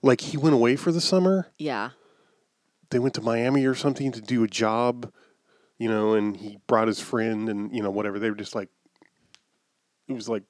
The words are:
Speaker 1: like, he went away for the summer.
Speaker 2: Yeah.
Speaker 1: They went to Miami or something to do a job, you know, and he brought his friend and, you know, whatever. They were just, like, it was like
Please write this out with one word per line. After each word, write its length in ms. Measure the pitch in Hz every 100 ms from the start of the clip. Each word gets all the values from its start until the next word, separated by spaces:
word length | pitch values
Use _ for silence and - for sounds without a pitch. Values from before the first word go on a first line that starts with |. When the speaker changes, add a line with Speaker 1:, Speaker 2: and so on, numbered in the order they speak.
Speaker 1:
like, 200 | 135 127
he 160 | - 151
went 160 | 156 139
away 200 | 117 135
for 140 | -
the 80 | 170
summer. 500 | 170 185 185 190 180 _
Speaker 2:
Yeah. 320 | 151 117 113 - _ _ _ _ _ _ _ _ _
Speaker 1:
They 100 | 127
went 140 | 131 123
to 60 |
Miami 440 | 110 117 120 139 131
or 100 | 127
something 360 | 143 131 135
to 80 | 117
do 220 | 107 127
a 40 | 110
job, 640 | - 110 110 123 123 117 _ _ _ _ _ _ _
you 120 | 113
know, 240 | 110 107
and 240 | 110 104 95
he 220 | 104 104 _
brought 200 | 117 113
his 120 | 104
friend 500 | - 123 113 110 110
and, 260 | 101 107 98
you 60 |
know, 100 | 104
whatever. 280 | 101 104 98
They 100 | 110
were 60 | 104
just, 200 | 101 113
like, 140 | 98 _ _ _ _ _ _ _ _ _ _ _ _ _ _
it 60 |
was 140 | 131 107
like 160 | 110 95